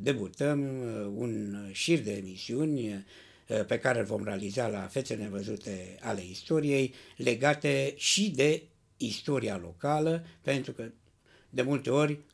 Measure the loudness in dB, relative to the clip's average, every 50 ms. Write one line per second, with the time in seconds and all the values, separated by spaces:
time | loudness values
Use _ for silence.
0 | 0 0 0 0 -2 -4 -2 0 0 2 2 2 0 -2 -4 -4 -4 -4 -4 -4
1 | -4 -4 -4 -2 -2 -2 -2 -2 -2 -4 -6 -8 -8 -8 -6 -2 2 2 2 2
2 | 2 0 -4 -4 -4 -8 -10 -10 -6 -4 -2 0 0 2 0 0 -2 -2 -4 -6
3 | -8 -12 -18 -20 -20 -20 -20 -18 _ -2 0 0 0 0 0 0 2 2 2 2
4 | 0 0 -2 -2 -2 -4 -4 -4 -4 -4 -2 -2 -2 -2 -2 -4 -6 -4 -4 -4
5 | -2 -2 -4 -6 -6 -6 -6 -6 -6 -6 -8 -8 -8 -8 -8 -8 -8 -12 -14 -8
6 | -6 -4 -4 -4 -6 -8 -12 -10 -2 0 2 2 4 4 4 4 2 0 -2 -8
7 | -20 -16 -10 -2 0 2 2 4 4 4 4 4 2 2 2 2 2 0 -2 -2
8 | 0 2 4 4 4 2 4 4 6 6 4 2 -2 -8 _ _ _ _ _ -4
9 | -4 -4 -4 -4 -2 0 0 0 0 0 -2 -4 -6 -10 -8 -4 0 2 2 4
10 | 4 2 2 0 -2 -8 -18 -4 -2 0 0 0 -2 -4 -8 -8 -10 -10 -12 -16
11 | _ _ _ _ _ _ -20 -20 _ _ -2 0 2 2 2 2 2 2 4 4
12 | 4 4 2 -2 -8 -14